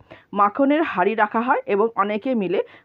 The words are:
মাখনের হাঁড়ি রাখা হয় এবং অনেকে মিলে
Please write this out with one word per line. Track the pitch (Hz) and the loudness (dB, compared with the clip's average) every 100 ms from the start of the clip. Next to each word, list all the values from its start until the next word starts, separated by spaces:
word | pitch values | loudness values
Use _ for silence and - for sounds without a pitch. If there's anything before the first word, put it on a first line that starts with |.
| - - _ | -6 -20 _
মাখনের | 196 202 240 277 302 | 0 0 2 2 2
হাঁড়ি | 320 190 190 220 | 0 0 0 2
রাখা | 214 226 | 0 0
হয় | 240 320 - | 0 -2 0
এবং | 202 226 208 | 0 0 0
অনেকে | 202 214 262 240 | -2 -2 -2 -2
মিলে | 180 185 480 - | -2 -2 -4 -12